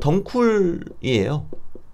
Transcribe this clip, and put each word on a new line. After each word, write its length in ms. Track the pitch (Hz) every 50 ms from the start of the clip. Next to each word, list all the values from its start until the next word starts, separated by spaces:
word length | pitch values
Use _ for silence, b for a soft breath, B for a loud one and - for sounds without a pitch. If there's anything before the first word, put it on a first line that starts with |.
덩쿨이에요. 1500 | - 143 160 196 190 - - 247 240 226 220 208 190 175 - - - - - - - 127 127 107 95 110 147 151 151 - - - - - - - - -